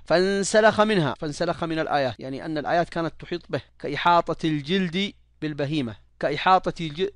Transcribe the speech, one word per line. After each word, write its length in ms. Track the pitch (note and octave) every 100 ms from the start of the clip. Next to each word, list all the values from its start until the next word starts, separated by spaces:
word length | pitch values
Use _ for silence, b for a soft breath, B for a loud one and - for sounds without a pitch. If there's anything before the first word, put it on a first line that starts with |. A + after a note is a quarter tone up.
| -
"فانسلخ 760 | E3 F#3 G3 F#3+ G#3+ G#3+ G#3
منها"، 320 | G#3+ G#3 D3 -
فانسلخ 440 | D#3 C#3+ E3+ D#3+
من 160 | E3 D#3+
الآيات، 400 | D#3 D3 C3 A2
يعني 260 | C3 C3+ E3
أن 120 | D#3
الآيات 320 | B2 E3 E3
كانت 240 | E3+ E3 -
تحيط 220 | D#3 F3 -
به 120 | C#3+ - -
كإحاطة 680 | C3+ C#3+ F3 E3+ E3 D#3+ E3
الجلد 640 | D3+ C#3 G3 F#3 F3 G3+ - _ -
بالبهيمة، 540 | D#3 D3 C#3 D#3 A#2+ G#2 _ -
كإحاطة 540 | C3+ D3 F3+ F#3 F3+ D#3+
الج-، 280 | D#3+ D3 F#3+